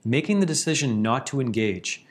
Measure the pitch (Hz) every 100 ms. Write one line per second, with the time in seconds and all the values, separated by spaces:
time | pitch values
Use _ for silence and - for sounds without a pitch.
0 | 110 131 156 202 180 151 - 151 143 107
1 | 110 127 135 139 127 110 110 92 - -
2 | -